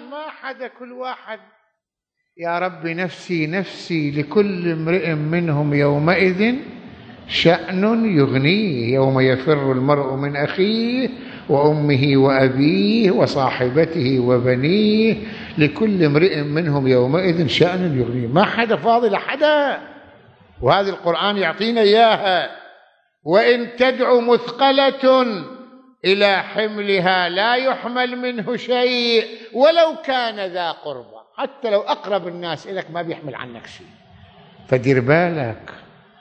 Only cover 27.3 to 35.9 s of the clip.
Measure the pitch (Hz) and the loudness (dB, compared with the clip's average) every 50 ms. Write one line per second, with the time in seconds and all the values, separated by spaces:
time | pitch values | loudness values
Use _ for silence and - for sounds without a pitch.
27.3 | 175 185 208 233 240 254 262 262 247 - - 226 247 247 254 247 247 247 247 247 | 0 0 0 0 0 0 0 -2 -2 -4 -6 -6 -4 -4 -4 -4 -4 -6 -6 -6
28.3 | 247 233 185 185 247 208 - 220 247 247 247 247 247 247 240 233 233 220 - - | -6 -6 -6 -6 -6 -6 -4 -2 -2 0 0 0 0 0 0 2 2 0 0 -2
29.3 | - - - - - 226 269 311 330 339 330 320 294 - - - 262 254 240 226 | -8 -16 -18 -10 -2 2 4 4 6 4 2 2 0 -4 -6 -4 -4 -2 -2 -4
30.3 | 214 208 196 185 175 180 175 165 156 - - 151 139 123 120 107 107 110 107 _ | -6 -6 -8 -8 -6 -6 -6 -6 -6 -8 -10 -12 -12 -12 -14 -18 -20 -20 -20 _
31.3 | _ - 262 254 262 - - 226 202 202 208 - 285 - - 190 202 190 170 180 | _ -10 -8 -8 -8 -8 -4 0 0 0 0 0 -4 -4 -4 -4 -4 -4 -4 -6
32.3 | 170 175 175 170 160 147 - 202 - 185 165 151 160 170 175 170 165 - 151 143 | -10 -10 -8 -8 -8 -8 -10 -10 -10 -10 -10 -8 -10 -10 -8 -8 -10 -10 -10 -12
33.3 | 120 110 123 127 117 110 - - - - - - - _ _ _ - - - - | -12 -12 -14 -14 -16 -18 -18 -20 -20 -20 -20 -20 -20 _ _ _ -20 -20 -20 -20
34.3 | - - - - - - - - 131 127 117 135 135 127 120 123 147 165 180 175 | -20 -20 -20 -20 -20 -20 -4 -2 -2 0 2 2 2 2 2 2 2 2 2 0
35.3 | 170 156 131 113 107 - - - - - - - | -2 -4 -4 -6 -8 -10 -14 -18 -20 -20 -20 -20